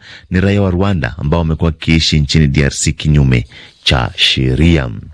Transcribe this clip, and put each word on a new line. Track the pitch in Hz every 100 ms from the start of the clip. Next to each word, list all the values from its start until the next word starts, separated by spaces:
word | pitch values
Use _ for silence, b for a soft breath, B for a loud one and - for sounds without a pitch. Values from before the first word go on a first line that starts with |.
| B B B
ni | 92
raia | 95 101
wa | 95
Rwanda | 87 101 92 60 -
ambao | 73 85
wamekuwa | 80 80 82
wakiishi | 80 - 82 - 78
nchini | 71 80 73
D | 67
R | 69
C | - 76
kinyume | - 76 73 67 60 - B B B
cha | - 65 53 -
sheria. | - - 64 64 82 80 62 50 -